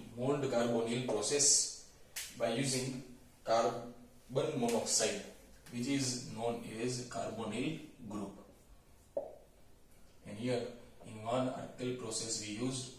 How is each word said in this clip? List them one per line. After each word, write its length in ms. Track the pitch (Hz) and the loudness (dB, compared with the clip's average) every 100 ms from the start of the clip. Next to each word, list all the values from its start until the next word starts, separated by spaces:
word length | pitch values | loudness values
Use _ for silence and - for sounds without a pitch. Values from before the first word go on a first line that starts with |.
| - | -10
moled 280 | 117 139 143 | -2 2 2
carbonyl 640 | 131 120 120 117 117 123 120 | 4 4 4 4 2 0 2
process 760 | 107 - 143 - - - - - - - - - 123 | 2 4 6 8 6 4 -6 -16 -20 -12 -10 -8 0
by 120 | 117 | 2
using 540 | 120 139 127 127 - - - - - | 2 2 0 0 -6 -10 -16 -20 -8
carbon 1160 | - 113 120 117 120 - - - - 123 113 123 | 4 6 6 2 -8 -14 -18 -20 0 2 2 2
monoxide, 640 | 117 113 - - 107 101 - - - - - | 2 2 4 4 4 2 -6 -14 -20 -20 -8
which 160 | 120 131 | -4 0
is 420 | 139 123 123 113 | 2 2 -2 -6
known 260 | 110 117 117 - 110 | -2 -2 -2 -4 -2
as 220 | 127 127 - | -2 -2 -6
carbonyl 720 | - 110 110 104 123 156 - - - 104 | -4 -4 -4 -4 -2 -2 -2 -10 -14 -8
group. 280 | 104 98 - - - - - - - - - - - - - - - - - - - 101 | -6 -6 -10 -18 -20 -20 -20 -20 -20 -8 -6 -6 -14 -20 -20 -20 -20 -20 -20 -20 -18 -14
And 100 | 104 | -6
here 240 | 123 120 - - - - - | 0 0 -2 -10 -18 -18 -14
in 160 | 110 | -8
one 260 | 113 127 127 | 0 2 2
archical 460 | - - - 123 | -2 -8 -6 -4
process 460 | 123 - - 113 107 | -4 -4 -4 -2 -4
we 140 | 104 | -4
used 380 | 107 131 135 - | -2 -2 -2 -6